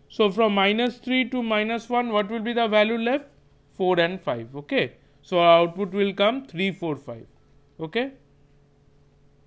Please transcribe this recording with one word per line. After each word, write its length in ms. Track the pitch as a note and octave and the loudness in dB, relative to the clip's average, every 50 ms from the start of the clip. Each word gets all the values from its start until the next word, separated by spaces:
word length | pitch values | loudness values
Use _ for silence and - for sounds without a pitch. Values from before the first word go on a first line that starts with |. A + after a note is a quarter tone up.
| _ | _
So 220 | _ - - A3 G3+ | _ -2 0 0 0
from 240 | F3+ A3 A3+ G#3+ G3+ | 2 2 0 2 2
minus 460 | G3+ F#3+ G3+ G#3+ A3+ A#3+ A#3+ - - | 2 2 2 2 2 0 -2 -4 -6
three 280 | - B3 B3+ B3+ B3+ B3+ | -4 -2 0 0 0 -2
to 120 | C4+ B3+ | -4 -4
minus 480 | A#3 A3 G#3+ G#3 G#3+ A3 A#3 A3+ A3+ - | -2 -2 -2 -2 -2 -2 -4 -6 -6 -2
one, 200 | A#3+ A#3+ B3 A#3+ | -2 -2 -2 0
what 200 | G#3+ G#3 G#3 G3 | 0 -2 -2 -2
will 120 | A3+ A#3 | -6 -6
be 120 | G#3 A#3+ A#3 | -6 -4 -2
the 140 | A#3+ A#3 | -2 0
value 320 | A3 G#3 G#3+ G#3+ A3 A#3 A#3 | 2 4 2 2 2 0 -2
left? 260 | A3+ A#3 C4 D4 - - _ _ _ _ _ _ _ _ _ | 0 0 -2 -2 -4 -10 _ _ _ _ _ _ _ _ _
Four 240 | - F#3+ F3+ F#3 E3+ | -2 0 2 2 2
and 220 | E3+ E3+ F#3+ F#3 | 2 0 -2 -6
five. 340 | - D3 B2 A#2 A2+ A#2+ C#3 | -6 -6 -6 -6 -8 -12 -14
Okay. 380 | D3 C#3+ - C4+ B3 D3+ A#2+ - _ _ _ _ _ _ | -16 -8 -2 -2 -2 -2 -2 -6 _ _ _ _ _ _
So 160 | - F#3 F3 | -2 0 4
our 220 | E3+ E3+ E3+ E3+ | 6 8 8 6
output 320 | E3+ E3+ E3+ F#3 G3+ F3+ F3+ | 6 2 0 -4 -6 -4 -2
will 200 | G#3 G3+ G3+ F#3+ | -2 -2 -2 0
come 320 | - G3+ G#3+ B3 C4+ C4+ | 0 0 0 0 -2 -8
three, 260 | - - D#3+ F#3+ G3 | -10 -6 -4 -4 -4
four, 240 | F3+ - F3 D#3+ D3 | -4 -4 -6 -6 -6
five. 300 | B2+ - - A#2 A2+ A#2+ - _ _ _ _ _ _ _ _ _ - | -8 -10 -14 -16 -16 -18 -20 _ _ _ _ _ _ _ _ _ -14
Okay. 320 | D#3+ D#3+ F#3 A3+ C4 C#4 C#4 - _ _ _ _ _ _ _ _ _ _ _ _ _ _ _ _ _ _ _ _ _ _ _ _ _ | -12 -6 -4 -4 -4 -4 -8 -16 _ _ _ _ _ _ _ _ _ _ _ _ _ _ _ _ _ _ _ _ _ _ _ _ _